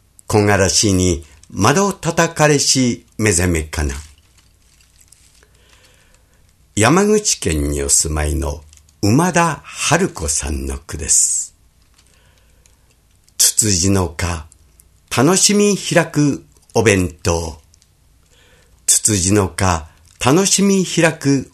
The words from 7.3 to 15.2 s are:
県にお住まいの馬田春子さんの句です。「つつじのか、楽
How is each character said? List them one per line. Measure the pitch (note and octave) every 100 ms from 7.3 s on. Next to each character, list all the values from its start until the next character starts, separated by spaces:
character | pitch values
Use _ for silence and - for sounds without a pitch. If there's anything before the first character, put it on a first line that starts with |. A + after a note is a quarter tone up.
| -
県 | F#2 D#2 C#2+
に | C#2+
お | C#2
住 | - D#2 D2+
ま |
い | D2 D2
の | C#2+ D2 - _ _ -
馬 | G2+ B2+ F3+
田 | E3+ E3+ C#3 -
春 | - - E3 F#3+
子 | - D2
さ | - -
ん | C#2 C2+
の | C2+
句 | - D2+
で | C2+
す。 | - - - - _ _ _ _ _ _ _ _ _ _ _ _ _ _ _ _ _ _ -
「つ | - -
つ | A2
じ | F#2 G2
の | G2 E2+
か、 | D#2 E2+ E2 - _ _ _ _ _ -
楽 | -